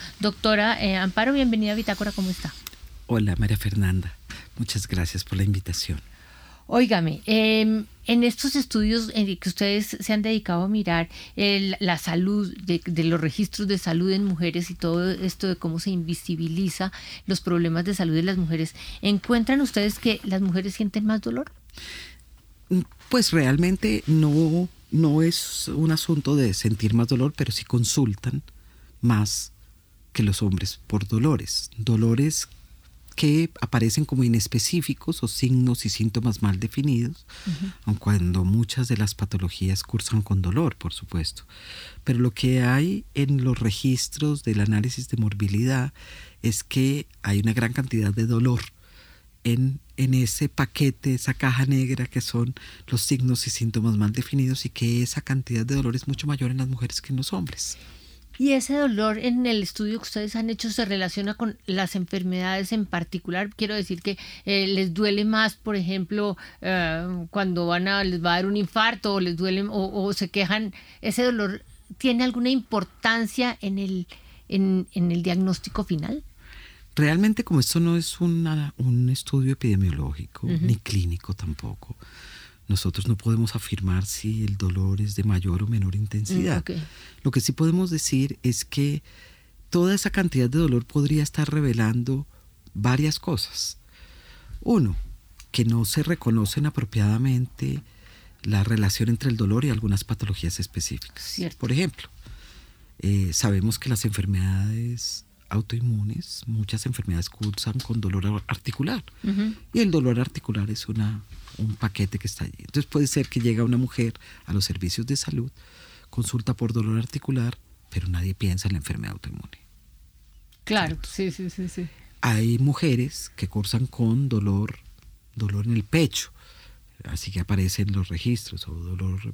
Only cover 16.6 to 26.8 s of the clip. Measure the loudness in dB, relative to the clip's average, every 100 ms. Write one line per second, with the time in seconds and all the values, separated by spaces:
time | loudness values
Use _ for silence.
16.6 | -2 -2 -6 -6 -16 -10 -4 -4 0 2
17.6 | 2 0 0 0 2 2 2 0 0 0
18.6 | -2 -6 -14 -4 0 2 2 2 4 2
19.6 | 2 2 0 0 0 0 0 0 2 0
20.6 | -2 -2 -2 0 0 0 -2 -4 -6 -12
21.6 | -20 -18 -16 -16 -18 -20 -20 -20 -20 -14
22.6 | -2 0 -2 -8 0 2 4 4 4 4
23.6 | 4 2 0 0 4 4 6 4 4 2
24.6 | -2 -6 -2 2 4 4 4 2 -4 -6
25.6 | -4 0 2 2 0 0 2 4 4 2
26.6 | 0 2